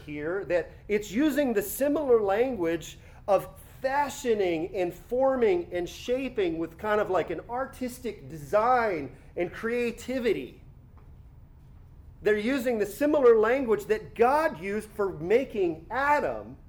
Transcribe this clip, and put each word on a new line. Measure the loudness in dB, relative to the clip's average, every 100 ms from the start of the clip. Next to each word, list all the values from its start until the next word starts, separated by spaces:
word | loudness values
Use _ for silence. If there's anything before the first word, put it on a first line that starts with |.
| -12
here | -8 -6 -4 -2
that | -2 -2 -8 -4
it's | -2 -2
using | 0 0 2 0
the | 0
similar | -2 -2 0 0 4 4
language | 4 2 0 0 -2 -2 -6 -18 -20 -10 0
of | 0 0 -16 -20 -8
fashioning | -4 -2 -2 -4 -2 0 0 0 -2 -2
and | -4
forming | -4 -6 0 2 4 4 2 0
and | -4 -6
shaping | -6 -4 -2 -2 -2 -2 -2
with | -6 -6
kind | -2 0
of | 2
like | 0 0
an | -4 -6
artistic | -6 -6 -6 -8 -6 -10 -10 -12
design | -14 0 2 4 4 2 0 -6 -12 -12 -6
and | -6
creativity. | -4 -4 0 -2 -4 -6 -2 0 0 -4 -14 -20 -20 -20 -20 -20 -20 -20 -20 -20 -20 -20 -20 -20 -20 -20 -4
They're | 0 0
using | 2 0 0 -2
the | -2
similar | 0 2 6 8 8
language | 6 2 2 0 0
that | -4 -2
God | 2 4 4 0 -2
used | -6 -6 -6
for | -4 -4
making | -2 2 2 2 -2 -2 -2 -6
Adam. | -2 2 2 0 -4 -10 -16